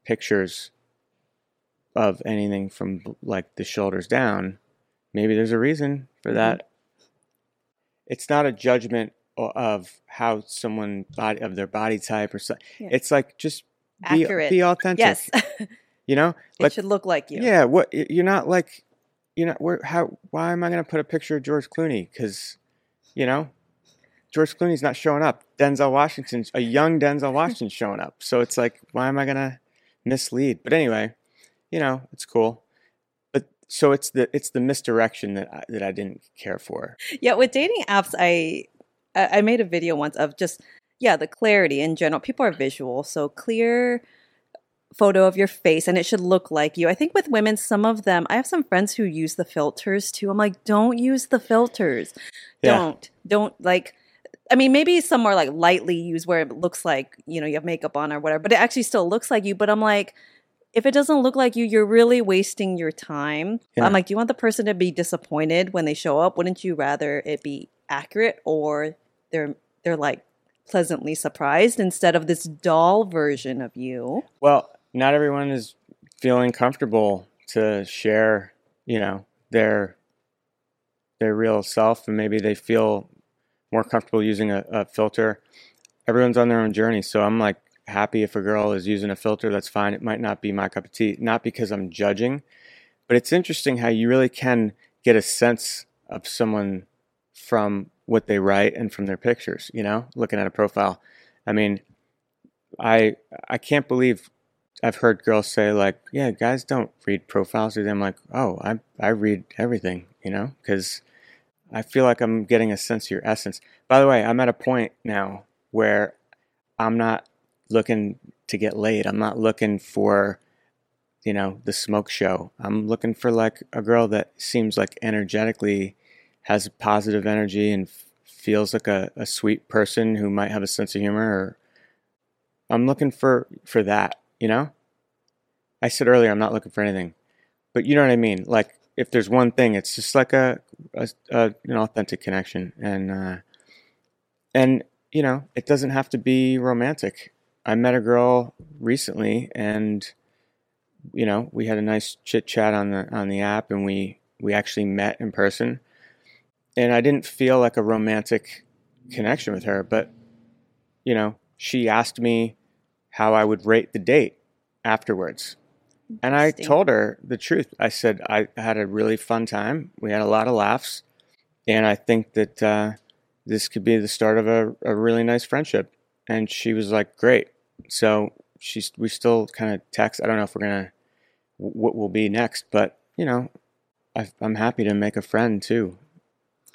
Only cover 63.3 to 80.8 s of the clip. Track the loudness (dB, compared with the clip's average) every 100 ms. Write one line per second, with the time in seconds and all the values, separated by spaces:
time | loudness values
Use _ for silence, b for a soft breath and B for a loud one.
63.3 | -4 -4 -6 -6 0 2 2 2 -2 -2
64.3 | 0 0 0 -2 0 0 0 -4 -6 -4
65.3 | -2 0 0 0 -2 -2 -2 0 2 2
66.3 | 2 -2 -4 -4 -2 -2 -2 -2 -4 -6
67.3 | -8 -8 -12 -14 _ -8 -8 -4 0 0
68.3 | -2 -2 -2 -2 -2 -4 -8 _ _ _
69.3 | -4 -4 -8 _ _ -4 -2 -2 -4 _
70.3 | _ _ _ -4 -2 0 -2 -4 -6 -6
71.3 | -4 0 4 4 4 -2 2 2 2 0
72.3 | -2 -6 -4 2 4 6 4 2 -2 -2
73.3 | -2 -6 -8 -10 -10 -10 -8 -6 -6 -8
74.3 | _ 4 6 2 _ _ 0 2 4 2
75.3 | 0 -2 -4 -8 -16 _ _ _ _ 2
76.3 | 4 2 2 0 0 -2 2 2 0 -6
77.3 | _ -6 0 0 0 -4 -4 0 4 4
78.3 | 2 -2 _ _ _ -6 -2 -2 -6 -12
79.3 | _ _ 2 2 0 -2 -10 _ _ _
80.3 | _ _ _ _ _